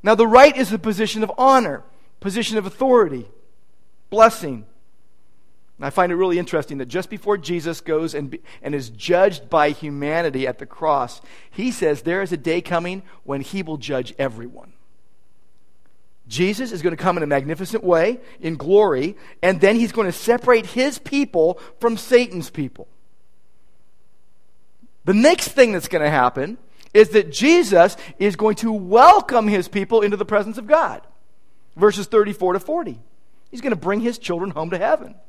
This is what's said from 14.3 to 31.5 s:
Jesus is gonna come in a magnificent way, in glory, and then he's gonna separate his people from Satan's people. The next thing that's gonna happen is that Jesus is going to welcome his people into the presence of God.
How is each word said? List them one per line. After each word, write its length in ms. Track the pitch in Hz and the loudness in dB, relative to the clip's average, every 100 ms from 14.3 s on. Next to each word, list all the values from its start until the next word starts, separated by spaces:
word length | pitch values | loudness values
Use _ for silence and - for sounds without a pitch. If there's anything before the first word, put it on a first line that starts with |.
| 113 120 - - - - - - - - - - - - - - - - - 127 | -6 -16 -18 -20 -20 -20 -20 -20 -20 -20 -20 -20 -20 -20 -20 -20 -20 -20 -20 -12
Jesus 460 | 113 180 208 254 | -2 -2 -2 -8
is 100 | 202 | -6
gonna 140 | 165 160 | -6 -2
come 220 | 185 175 | -2 -2
in 60 | |
a 40 | 147 | -2
magnificent 560 | 139 135 165 185 214 | -2 -2 -8 -6 -4
way, 380 | 180 165 185 247 - - | 2 2 2 -2 -12 -10
in 160 | 160 156 | -8 -8
glory, 640 | 139 202 208 135 151 208 - - | 2 4 4 0 -4 -8 -18 -4
and 180 | 180 185 | -2 4
then 160 | 196 226 | 4 4
he's 160 | 233 | 0
gonna 220 | 220 196 | -2 -4
separate 540 | 170 - 240 240 233 185 | -4 0 0 4 2 2
his 320 | 240 269 269 | -2 -2 -4
people 600 | - 277 277 175 160 185 - - | -4 -2 -2 2 0 0 -12 -4
from 160 | 233 226 | -2 -2
Satan's 520 | - 247 247 180 151 | 2 2 4 -6 -10
people. 380 | - 135 - - - - - - - - - - - - - - - - - - - - - - - | -8 -8 -8 -18 -20 -20 -20 -20 -20 -20 -20 -20 -20 -20 -20 -20 -20 -20 -20 -20 -20 -20 -20 -20 -12
The 120 | - 202 | -2 4
next 320 | 269 370 - | 4 4 -2
thing 240 | - 247 | 2 4
that's 160 | 190 - | 2 -4
gonna 240 | 175 151 | -2 0
happen 480 | 151 123 131 147 240 - - - | 2 2 0 -8 -8 -16 -20 2
is 160 | 208 214 | 6 6
that 220 | 208 170 | 4 0
Jesus 680 | 143 262 349 240 185 180 - - - | 0 4 4 6 6 6 2 -16 -2
is 160 | 196 165 | -2 0
going 200 | 214 208 | -2 0
to 140 | 226 | -4
welcome 760 | 214 180 220 302 415 - 247 214 | -4 2 8 10 8 4 0 2
his 200 | 208 175 | 0 -2
people 340 | 208 190 226 | -4 0 2
into 140 | 208 202 | 2 -2
the 100 | 208 | -2
presence 340 | 214 202 220 | -2 -2 -8
of 80 | 208 | 0
God. 340 | 302 311 - - - - - - | 2 2 -6 -16 -20 -20 -20 -20